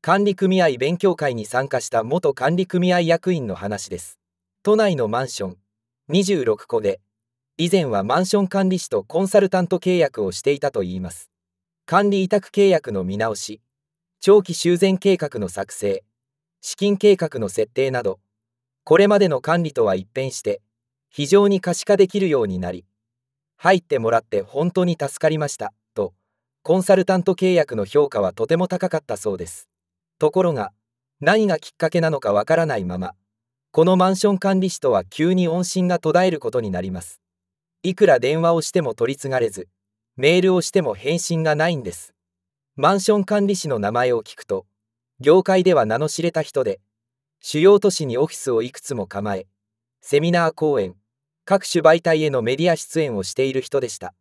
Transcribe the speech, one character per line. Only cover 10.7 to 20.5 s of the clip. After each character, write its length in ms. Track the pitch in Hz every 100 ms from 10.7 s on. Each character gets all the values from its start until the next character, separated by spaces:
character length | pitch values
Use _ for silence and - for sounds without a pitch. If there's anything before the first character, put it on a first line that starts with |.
と 120 | 113
い 120 | 92 92
い 40 |
ま 100 | 90
す。 180 | 90 - _ _ _ _ _ -
管 240 | 175 202
理 140 | 196
委 60 | 185
託 200 | 202 -
契 200 | - 196
約 240 | 170 131
の 100 | 101
見 140 | 90 101
直 180 | 113 104
し、 240 | - 107 _ _ _ _ _ _
長 200 | - 208
期 120 | 190
修 220 | 170 175 175
繕 220 | 196 185
計 180 | 196 185
画 200 | 147 -
の 120 | 95
作 240 | 98 98
成、 320 | - 101 95 _ _ _ _ _ _
資 160 | - -
金 180 | 202 196
計 220 | 208 190
画 240 | 160 127
の 80 | 104
設 200 | - 107
定 220 | - 135
な 100 | 127
ど、 200 | 104 95 _ _ _ _ _ _ -
こ 100 | 156
れ 100 | 202
ま 100 | 208
で 120 | 185
の 120 | 135
管 220 | - 170
理 100 | 160
と 100 | 131
は 120 | 107 95
一 120 | 95
変 160 | - 135
し 140 | -
て、 180 | -